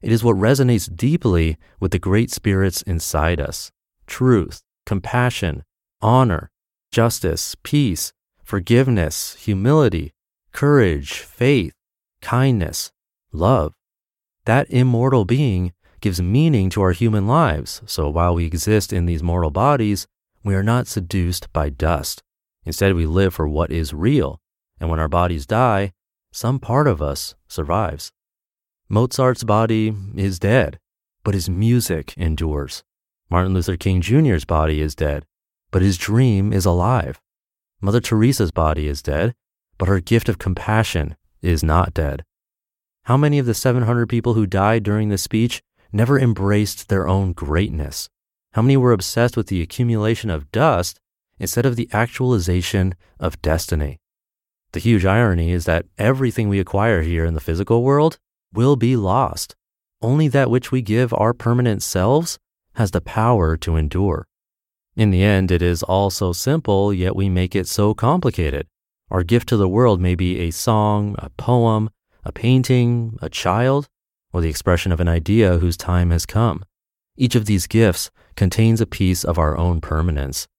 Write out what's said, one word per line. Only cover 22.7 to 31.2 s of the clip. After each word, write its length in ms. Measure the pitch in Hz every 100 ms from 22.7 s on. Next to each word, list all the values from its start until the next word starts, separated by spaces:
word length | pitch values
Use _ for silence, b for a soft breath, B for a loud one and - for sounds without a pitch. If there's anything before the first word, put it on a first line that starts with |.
| - 98 90
we 100 | 80
live 260 | 85 95
for 140 | - 78
what 240 | 73 85
is 240 | 80 78
real. 460 | 73 95 143 71 - _ _ _ _
And 100 | 82
when 80 | 82
our 100 | 78
bodies 380 | 85 90 85 69
die, 460 | 110 127 101 98 - _ _ _
some 260 | - 117 131
part 300 | - 123 147
of 120 | 82
us 360 | 73 71 - - _
survives. 640 | - 73 87 98 78 - _ _ _ _ _ _ _ _
Mozart's 560 | 104 127 - 127 123
body 500 | 113 104 113 113 110 107 98 -
is 240 | 98 90
dead, 400 | 98 123 87 - _ _ _ _